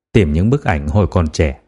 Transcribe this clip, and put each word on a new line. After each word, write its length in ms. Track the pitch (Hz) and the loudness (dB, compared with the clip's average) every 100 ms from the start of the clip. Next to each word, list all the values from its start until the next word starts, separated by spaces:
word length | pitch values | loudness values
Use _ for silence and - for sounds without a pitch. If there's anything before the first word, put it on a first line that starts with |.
| _ | _
tìm 200 | 120 82 | 0 2
những 180 | 76 101 | 0 0
bức 140 | 143 | 0
ảnh 240 | - 82 73 | -2 -4 -2
hồi 180 | 90 90 | 0 0
còn 180 | 95 80 | 0 -2
trẻ, 320 | - 78 67 | -2 -2 -4